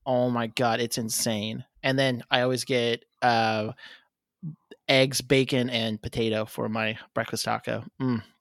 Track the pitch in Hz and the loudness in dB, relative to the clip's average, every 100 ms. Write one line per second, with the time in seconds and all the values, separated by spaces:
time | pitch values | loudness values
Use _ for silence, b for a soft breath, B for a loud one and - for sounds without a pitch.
0 | - 127 123 120 117 - 123 113 120 - | -2 0 2 0 -2 0 0 0 -2 -4
1 | 110 - - 107 107 120 - _ 135 135 | -4 -2 -2 -2 -4 -8 -12 _ -2 2
2 | 135 120 - 131 123 127 - 127 117 117 | 2 0 0 0 2 0 0 0 0 -2
3 | _ - 123 117 110 110 110 117 B B | _ 0 2 4 4 0 -2 -6 B B
4 | B _ _ _ 160 156 - - - 135 | B _ _ _ -12 -12 -18 -10 2 4
5 | 135 131 127 135 131 135 123 120 113 107 | 4 2 2 2 4 2 0 0 -2 -4
6 | - - 113 107 110 - 113 110 110 110 | -6 -2 0 0 -4 -4 -4 -2 -4 -4
7 | - - 113 113 - 113 - 113 113 - | -8 -6 -4 -4 -2 -2 -2 -6 -6 -4
8 | 131 117 - - | -2 -2 -4 -18